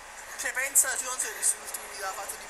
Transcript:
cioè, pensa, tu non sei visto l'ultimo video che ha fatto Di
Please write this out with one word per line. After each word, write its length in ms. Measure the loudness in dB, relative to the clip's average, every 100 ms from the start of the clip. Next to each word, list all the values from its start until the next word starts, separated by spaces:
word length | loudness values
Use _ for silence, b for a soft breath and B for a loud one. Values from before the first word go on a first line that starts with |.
| -12 -12 -10 -4
cioè, 120 | -2
pensa, 360 | 2 4 6 6 4
tu 80 | 0
non 140 | -2
sei 140 | -2 0
visto 220 | 2 2
l'ultimo 260 | -2 -8 -8
video 120 | -6 -4
che 40 |
ha 20 |
fatto 220 | -4 -6 -6
Di 80 | -8